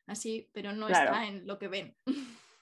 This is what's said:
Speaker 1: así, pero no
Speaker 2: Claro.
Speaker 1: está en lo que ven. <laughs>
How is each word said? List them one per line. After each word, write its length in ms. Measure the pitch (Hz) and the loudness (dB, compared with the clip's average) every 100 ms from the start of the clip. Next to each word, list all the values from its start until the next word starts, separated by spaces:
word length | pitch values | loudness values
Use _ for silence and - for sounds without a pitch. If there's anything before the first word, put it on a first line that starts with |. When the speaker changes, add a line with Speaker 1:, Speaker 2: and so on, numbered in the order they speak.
| - | -12
Speaker 1:
así, 440 | 214 226 220 - | -8 -6 -6 -8
pero 200 | 214 202 | -10 -6
no 140 | 214 214 | -2 4
Speaker 2:
Claro. 280 | 175 139 | 6 6
Speaker 1:
está 120 | 214 214 | 4 0
en 200 | 202 180 | -6 -8
lo 100 | 196 | -8
que 80 | 196 | -6
ven. 280 | 190 - - - | -6 -8 -8 -4
<laughs> 380 | 277 247 226 - _ | -4 -6 -16 -20 _